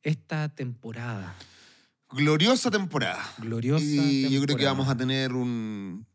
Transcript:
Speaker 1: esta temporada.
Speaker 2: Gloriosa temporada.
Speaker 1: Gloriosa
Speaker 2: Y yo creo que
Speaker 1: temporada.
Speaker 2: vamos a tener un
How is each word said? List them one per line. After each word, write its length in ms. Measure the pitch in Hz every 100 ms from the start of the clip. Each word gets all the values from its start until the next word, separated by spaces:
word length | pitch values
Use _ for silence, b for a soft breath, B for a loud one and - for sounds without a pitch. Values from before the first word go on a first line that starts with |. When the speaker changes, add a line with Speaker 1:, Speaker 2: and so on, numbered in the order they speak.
Speaker 1:
esta 480 | - 151 - 156 151
temporada. 800 | - 127 117 113 113 120 107 92 90 B B B B B B _
Speaker 2:
Gloriosa 600 | 127 147 156 202 247 247
temporada. 540 | 208 190 151 92 90 - -
Speaker 1:
Gloriosa 440 | 110 113 123 151
Speaker 2:
Y 420 | 151 143 143 139
yo 40 | 135
creo 120 | 135
que 40 | 143 139
Speaker 1:
temporada. 80 | 139
Speaker 2:
vamos 160 | 135 131
a 60 | 127
tener 340 | 127 135 131
un 720 | 123 123 120 110 104 98 90 113